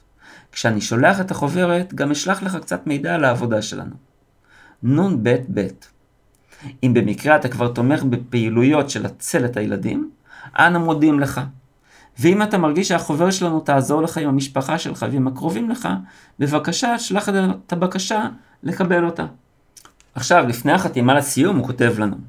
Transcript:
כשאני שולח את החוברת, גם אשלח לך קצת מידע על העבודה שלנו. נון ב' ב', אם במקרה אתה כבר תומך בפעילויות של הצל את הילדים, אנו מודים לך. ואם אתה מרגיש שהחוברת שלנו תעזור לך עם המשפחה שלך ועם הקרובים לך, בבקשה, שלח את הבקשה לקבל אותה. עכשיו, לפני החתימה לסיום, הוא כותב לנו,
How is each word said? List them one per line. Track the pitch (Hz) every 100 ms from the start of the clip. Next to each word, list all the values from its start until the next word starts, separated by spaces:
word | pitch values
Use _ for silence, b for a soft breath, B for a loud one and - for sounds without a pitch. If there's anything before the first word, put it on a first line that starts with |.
| _ _ B B B
כשאני | - 117 104
שולח | - 117 156 196
את | 185
החוברת, | - 143 175 175 175 185
גם | 135 143
אשלח | 147 180 190
לך | 190 180
קצת | - 175 156
מידע | 143 160
על | 170
העבודה | 135 120 120 110
שלנו. | 104 98 92 - _ _ _ _ b b b b
נון | 120 147 196 139
ב' | 110 123 -
ב', | 92 92 - - _ _ _ _ _ B B 135 B
אם | 127
במקרה | 113 107 98 143 151
אתה | 127
כבר | 117 123
תומך | 123 123 147
בפעילויות | 135 120 - 120 110 113 131 151 139
של | 107 104
הצל | - - 170
את | 120 -
הילדים, | 107 196 190 254 311 - B B B -
אנו | 165 175
מודים | 165 151 156 143
לך. | 135 135 135 - _ _ b b b -
ואם | 156 196
אתה | 208 202
מרגיש | 156 151 190
שהחוברת | 170 - 151 180
שלנו | 190 175 160
תעזור | 151 139 127 147
לך | 160 160
עם | 147
המשפחה | 139 135 139 135 160
שלך | - 156 117
ועם | 135 131
הקרובים | 127 160 208 233
לך, | - 175 190 - B B B
בבקשה, | 139 151 160 175 247 233
שלח | - 190 202
את | 196 185 190 -
הבקשה | 175 185 190 - 214 226 - B B
לקבל | - - 180 175
אותה. | 170 165 156 - _ _ _ - - _ _
עכשיו, | - - 175 127
לפני | 117 143
החתימה | 180 190 131 123
לסיום, | 143 135 127 180 160
הוא | -
כותב | 120 120 107
לנו, | 104 92